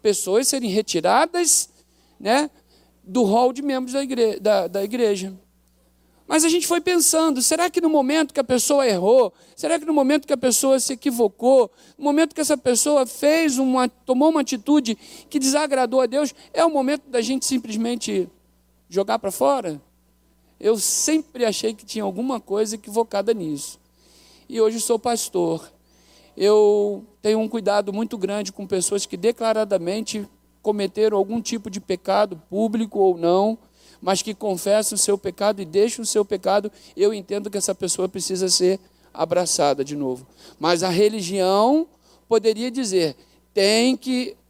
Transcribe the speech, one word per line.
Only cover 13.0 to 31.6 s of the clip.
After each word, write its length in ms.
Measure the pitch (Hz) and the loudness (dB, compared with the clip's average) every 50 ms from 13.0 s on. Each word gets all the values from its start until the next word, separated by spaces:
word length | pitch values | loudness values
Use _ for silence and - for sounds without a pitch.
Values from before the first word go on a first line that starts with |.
| 262 | 2
fez 520 | 233 - - - 285 311 330 330 302 262 254 | 0 -4 0 2 2 4 4 2 0 0 0
uma, 300 | 269 262 254 262 254 247 | 0 2 2 2 0 0
tomou 420 | _ _ _ - 254 247 285 320 | _ _ _ -2 0 4 4 4
uma 100 | 320 311 | 4 2
atitude 560 | 277 - - 247 202 - 294 302 277 220 226 - - - - - - _ | 0 -2 -4 -6 0 2 2 2 2 0 -6 -6 -8 -20 -20 -20 -20 _
que 80 | - 294 | -6 -2
desagradou 600 | 262 269 269 294 302 294 277 262 254 233 226 262 | 0 2 2 2 0 0 0 0 0 2 2 0
a 60 | 262 | 0
Deus, 280 | 233 233 277 302 262 - _ - - _ | 2 0 0 -2 -2 -4 _ -20 -10 _
é 120 | - 330 | 2 2
o 60 | 339 | 2
momento 380 | 311 285 262 254 294 294 _ - | 2 0 0 0 -2 -4 _ -4
da 120 | 247 247 | -4 -4
gente 260 | 226 214 269 262 - | -2 -2 -4 -4 -2
simplesmente 840 | - 269 254 226 226 214 214 226 233 240 233 - - 208 190 175 175 _ _ _ _ _ _ _ _ _ _ _ _ | -2 -4 -4 -4 -4 -6 -4 -4 -4 -4 -6 -6 -4 -2 -2 -2 -4 _ _ _ _ _ _ _ _ _ _ _ _
jogar 320 | 170 185 196 202 220 226 | -4 -4 -2 0 -2 -2
pra 100 | 220 196 | -2 -6
fora? 500 | 185 - 262 277 285 269 220 175 156 143 _ _ _ _ _ _ _ _ _ _ _ _ _ _ _ _ | -4 0 2 2 2 0 -2 -6 -10 -10 _ _ _ _ _ _ _ _ _ _ _ _ _ _ _ _
Eu 180 | - 202 233 214 | 0 0 0 0
sempre 680 | - - - - - - 311 320 302 _ _ 254 240 | 0 -4 -2 -2 -2 0 0 -2 -2 _ _ -4 -2
achei 280 | 220 196 - - 220 226 | -2 -2 -2 -4 -4 -6
que 140 | 214 - | -6 -14
tinha 160 | - - 220 208 | -10 -8 -6 -6
alguma 380 | 196 185 185 240 262 269 226 | -6 -4 -4 -6 -4 -6 -6
coisa 340 | - - 190 208 214 214 220 | -6 -6 -2 -2 -2 -2 -4
equivocada 580 | 214 - - 208 220 226 - - 202 202 208 233 | -12 -12 -6 -2 -2 -2 -2 -2 -4 0 0 -2
nisso. 460 | 220 175 156 151 139 139 - - _ _ _ _ _ _ _ _ - _ _ - _ _ _ | -2 -2 -6 -6 -8 -10 -14 -16 _ _ _ _ _ _ _ _ -20 _ _ -20 _ _ _
E 120 | - 226 | -2 0
hoje 200 | 220 220 226 233 | 0 0 0 -2
sou 180 | 214 - 240 220 | -2 -2 -2 -2
pastor. 760 | - 247 233 226 - - _ 180 175 165 165 160 - - _ _ _ _ _ _ _ _ _ _ _ _ _ | 0 -2 -2 -2 -4 -4 _ -2 -2 -2 -2 -6 -8 -14 _ _ _ _ _ _ _ _ _ _ _ _ _
Eu 680 | - 185 202 214 214 208 208 208 208 208 208 202 196 214 - _ _ - | 0 2 4 6 6 6 6 4 4 2 -2 -4 -6 -10 -18 _ _ -2
tenho 160 | 214 214 220 | 0 0 0
um 100 | 220 214 | 0 -2
cuidado 440 | 226 233 196 190 202 208 202 196 196 | -4 -4 -2 0 0 0 0 -2 -4
muito 260 | 202 233 226 - 214 | -4 -6 -6 -6 -6
grande 340 | 185 190 202 208 208 190 - | -6 -4 -4 -4 -6 -8 -10
com 140 | - 202 | -12 -8
pessoas 400 | 185 208 185 170 - 202 202 - | -4 -2 -2 -2 -2 -2 -4 -6
que 100 | - - | -6 -10
declaradamente 1120 | 185 175 220 240 - 233 226 220 214 214 202 202 185 165 170 190 220 220 - - 214 202 - _ _ _ _ _ _ | -2 -2 -2 -2 0 -2 -2 0 0 0 0 0 -2 -2 -2 -4 -6 -6 -6 -8 -8 -10 -10 _ _ _ _ _ _
cometeram 560 | _ 208 214 208 202 190 196 208 214 220 208 | _ -2 -2 0 -2 -4 0 0 0 2 2
algum 240 | 196 196 196 220 233 | 0 0 0 -2 -6
tipo 300 | 214 - 240 226 | -4 -4 -8 -8